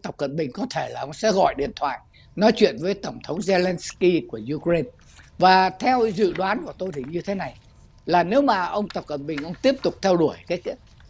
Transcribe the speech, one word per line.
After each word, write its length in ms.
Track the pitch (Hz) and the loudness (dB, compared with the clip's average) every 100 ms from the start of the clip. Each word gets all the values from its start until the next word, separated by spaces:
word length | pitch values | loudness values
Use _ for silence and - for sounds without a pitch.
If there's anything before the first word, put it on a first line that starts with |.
Tập 140 | - - | -10 -6
Cận 180 | 143 147 | -6 -4
Bình 160 | 147 | -6
có 120 | - 254 | -6 -8
thể 180 | - 127 | -6 -8
là 120 | 120 | -8
ông 120 | 131 | -12
sẽ 180 | 151 220 | -4 0
gọi 240 | 190 160 131 | 2 2 0
điện 140 | 139 - | -6 -4
thoại 240 | 143 123 - _ - - | -6 -6 -14 _ -14 2
nói 160 | 214 220 | 2 6
chuyện 220 | 190 120 | 2 2
với 120 | 175 | -6
Tổng 260 | 196 165 117 | -6 -8 -12
thống 160 | - 160 | -10 -6
Zelensky 880 | 180 185 185 175 - - 180 170 - | 0 2 2 -2 -8 0 2 2 -2
của 100 | 113 110 151 | -8 -8 -4
Ukraine. 340 | 170 170 131 - - - - - | 0 0 -2 -10 -20 -20 -18 2
Và 320 | 180 185 185 | 6 6 4
theo 380 | 185 254 254 226 | 0 0 2 0
dự 260 | 185 196 | 2 0
đoán 320 | 175 190 220 277 | 0 -2 -4 -6
của 80 | - | -10
tôi 120 | 185 | -8
thì 100 | 147 127 | -8 -8
như 120 | 170 | -6
thế 140 | 160 196 | -6 -6
này, 200 | 147 - - - - _ - | -8 -12 -20 -20 -20 _ 0
là 180 | 175 | 2
nếu 180 | 175 247 | 4 4
mà 240 | 277 202 170 | 4 2 0
ông 240 | 190 208 | -4 -4
Tập 140 | 180 - | -6 -8
Cận 200 | 147 143 | -8 -6
Bình 160 | 151 | -8
ông 100 | 156 180 | -8 0
tiếp 140 | 262 269 | 0 2
tục 100 | 180 - | -2 -2
theo 160 | 196 175 | 2 2
đuổi 180 | 151 - - | 2 -2 -6
cái, 140 | 180 | -6
cái, 120 | - - - - - | -6 -10 -14 -20 -20